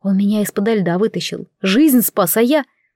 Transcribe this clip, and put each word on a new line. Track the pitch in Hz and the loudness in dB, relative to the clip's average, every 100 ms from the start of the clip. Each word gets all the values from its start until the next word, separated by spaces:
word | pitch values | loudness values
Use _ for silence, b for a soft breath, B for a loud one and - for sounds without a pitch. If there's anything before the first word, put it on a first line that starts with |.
Он | 196 190 | 0 0
меня | 202 214 | 0 0
из-подо | 202 - 202 | -2 -4 -2
льда | 220 175 175 | -2 -2 -2
вытащил, | 220 175 - - - _ | -2 -4 -8 -12 -16 _
жизнь | 190 202 311 254 | -2 2 4 4
спас, | - - 180 226 | 0 -2 0 0
а | |
я... | 240 302 269 _ _ | 2 0 -2 _ _